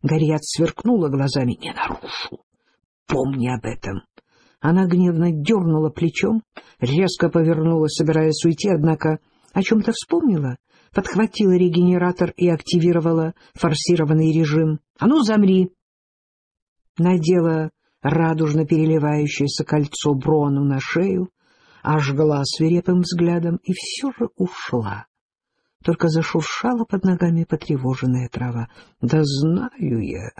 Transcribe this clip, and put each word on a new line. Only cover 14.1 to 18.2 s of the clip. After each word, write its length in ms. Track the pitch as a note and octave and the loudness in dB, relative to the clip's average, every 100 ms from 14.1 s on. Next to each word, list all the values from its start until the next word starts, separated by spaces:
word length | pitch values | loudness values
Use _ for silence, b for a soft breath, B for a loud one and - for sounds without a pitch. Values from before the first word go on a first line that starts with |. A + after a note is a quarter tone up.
| D#3 D#3+ D#3 | 2 2 2
режим. 420 | D3+ D3+ D#3+ D3+ _ _ | 0 0 0 -2 _ _
«А 80 | G#3+ | 2
ну, 160 | D#4 | 4
замри!» 500 | A3 G#3+ G3 F#3 F3+ _ _ _ _ _ _ _ _ _ _ _ _ - | 4 4 4 4 2 _ _ _ _ _ _ _ _ _ _ _ _ 0
Надела 720 | F3 F3+ D#3 F3+ E3 D#3+ D#3 _ _ _ | 2 2 2 2 2 0 -2 _ _ _
радужно 640 | - D#3 | -2 2